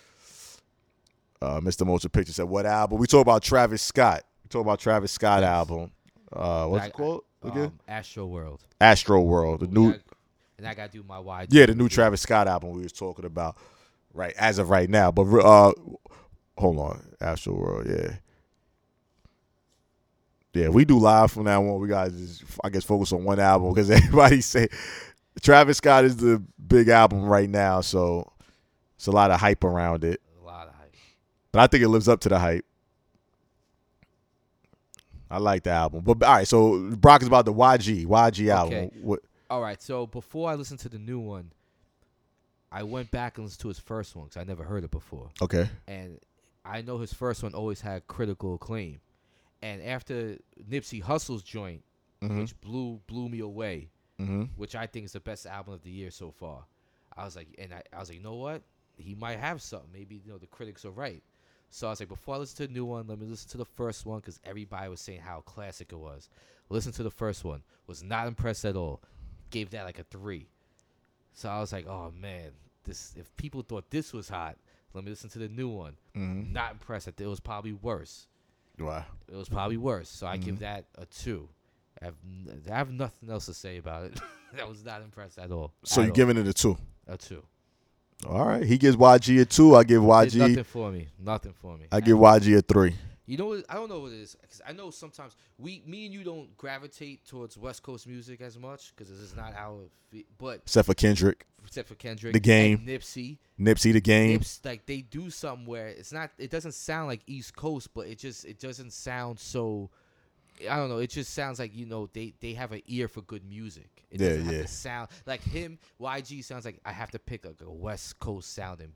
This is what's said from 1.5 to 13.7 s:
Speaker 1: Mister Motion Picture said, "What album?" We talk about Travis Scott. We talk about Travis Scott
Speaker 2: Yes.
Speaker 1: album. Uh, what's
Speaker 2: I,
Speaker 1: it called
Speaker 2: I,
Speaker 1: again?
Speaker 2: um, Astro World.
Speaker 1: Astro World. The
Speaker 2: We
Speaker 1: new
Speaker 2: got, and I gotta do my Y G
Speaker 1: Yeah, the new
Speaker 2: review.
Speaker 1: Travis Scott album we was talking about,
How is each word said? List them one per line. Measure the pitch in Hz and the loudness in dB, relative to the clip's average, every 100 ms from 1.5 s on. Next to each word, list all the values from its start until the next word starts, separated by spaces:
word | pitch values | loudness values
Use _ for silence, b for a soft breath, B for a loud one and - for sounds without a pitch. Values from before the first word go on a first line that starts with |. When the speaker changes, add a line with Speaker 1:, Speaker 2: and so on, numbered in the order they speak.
| 76 | -4
Speaker 1:
Mister | 90 - | -4 -2
Motion | 92 90 87 | -2 -2 0
Picture | 104 87 | -2 -2
said, | 82 87 | -6 -4
"What | 98 104 | -4 -2
album?" | 107 104 107 | 0 -2 -2
We | 123 | 4
talk | 143 | 6
about | 120 110 | 6 4
Travis | - 131 117 107 | 4 2 2 0
Scott. | - - 117 78 - _ | -2 2 2 2 -6 _
We | - | -10
talk | 120 | -4
about | 107 104 | -2 -2
Travis | 110 110 98 | 0 0 -2
Scott | - 107 101 | -2 2 4
Speaker 2:
Yes. | 92 | 4
Speaker 1:
album. | 87 82 82 87 _ _ _ _ | 0 -2 -6 -12 _ _ _ _
Uh, | - 87 82 80 | -8 -4 -4 -2
what's | 101 | -4
Speaker 2:
I, | 104 | -4
Speaker 1:
it | |
called | - 147 165 - _ | -8 -8 -8 -14 _
Speaker 2:
I, | 120 | -10
Speaker 1:
again? | 139 | -8
Speaker 2:
um, | 147 165 - | -8 -10 -14
Astro | 107 104 107 95 | -14 -14 -14 -12
World. | 87 78 71 _ - | -12 -14 -16 _ 6
Speaker 1:
Astro | 110 101 - 98 | 8 8 6 4
World. | 85 85 82 80 | 4 4 2 -2
The | 90 | 0
Speaker 2:
We | |
Speaker 1:
new | 104 113 | 4 4
Speaker 2:
got, | 104 _ _ _ _ _ - | 2 _ _ _ _ _ -20
and | 110 | -16
I | |
gotta | 107 104 | -16 -16
do | 110 | -18
my | 98 95 | -20 -18
Y | 95 90 92 | -14 -12 6
G | 147 | 8
Speaker 1:
Yeah, | 120 | 8
the | |
new | 113 | 6
Speaker 2:
review. | 123 | 0
Speaker 1:
Travis | 123 113 98 | 4 2 2
Scott | - 110 95 | 0 2 2
album | 87 87 | -2 -6
we | 87 | -12
was | 90 | -12
talking | - 95 87 | -12 -14 -12
about, | 85 80 82 - b | -12 -8 -10 -10 b